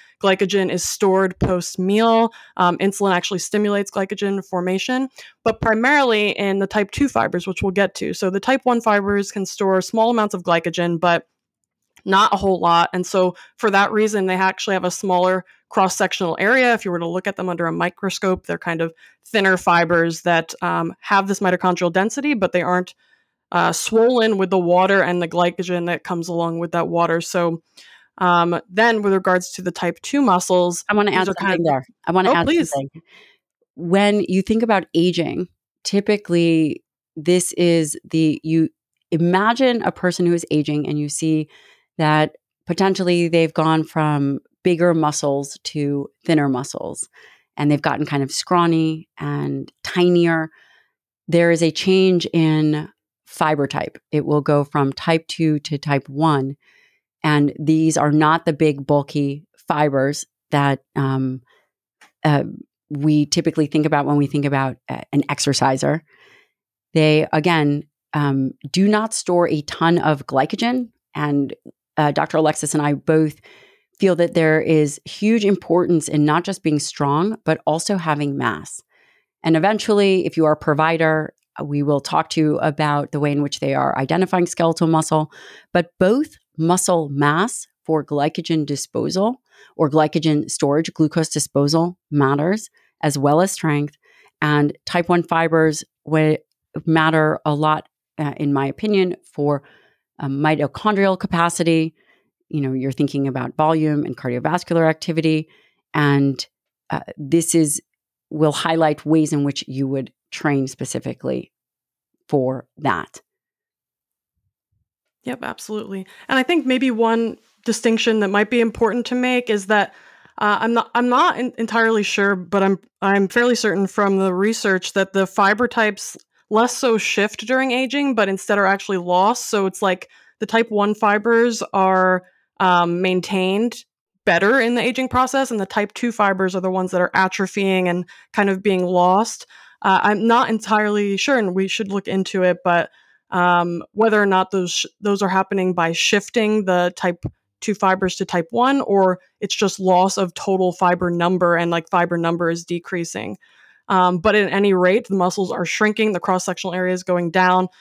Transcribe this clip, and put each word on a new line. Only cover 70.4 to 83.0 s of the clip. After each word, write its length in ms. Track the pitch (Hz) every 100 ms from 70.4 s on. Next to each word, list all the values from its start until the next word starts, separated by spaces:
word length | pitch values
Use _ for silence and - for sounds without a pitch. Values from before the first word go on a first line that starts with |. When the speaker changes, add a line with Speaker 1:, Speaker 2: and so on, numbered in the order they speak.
| 139 202 233 254 233 _ _
Speaker 2:
And, 400 | 151 147 143 135 - - - _ -
uh, 140 | 147
Doctor 280 | 147 151 160
Alexis 360 | 156 151 147
and 80 | 151
I 120 | 147
both 460 | 143 - 160 156 - - - _ _ _ -
feel 180 | 190 170
that 180 | 170
there 260 | 170 160 156
is 400 | - 156 147 -
huge 400 | - - 214 233
importance 640 | 202 185 - 180 175 170 147
in 160 | 151
not 180 | 151 160
just 220 | 185 190
being 160 | 160 151
strong, 560 | - - 143 147 196 220
but 160 | - 160 -
also 320 | 160 - 196
having 380 | 160 147 143 139
mass. 460 | 120 - - - - _ _ _ _ _
And 120 | 165 160
eventually, 720 | 190 214 - 208 196 185 -
if 100 | -
you 80 |
are 80 | 156
a 40 | 151
provider, 800 | - 147 160 165 160 156 156 - _ -
uh, 40 |
we 200 | 147 147
will 160 | 143 143
talk 300 | - 160 160
to 100 | -
you 180 | 151 143
about 540 | 160 147 151 147